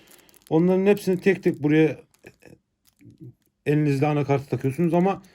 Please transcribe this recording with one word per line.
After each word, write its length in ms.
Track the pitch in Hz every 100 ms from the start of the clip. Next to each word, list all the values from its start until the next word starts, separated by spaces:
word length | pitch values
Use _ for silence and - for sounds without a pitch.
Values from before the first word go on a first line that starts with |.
| _ - _ _ -
onların 360 | 160 180 185 196
hepsini 340 | 202 - 180
tek 220 | 196 185
tek 200 | 185 -
buraya 380 | 147 156 156 123 - _ - - - - _ _ _ _ - - 123 - _ _ -
elinizde 400 | 151 151 135 151
anakartı 400 | 147 143 139 139
takıyorsunuz 460 | 123 135 131 170
ama 280 | 170 185 190 -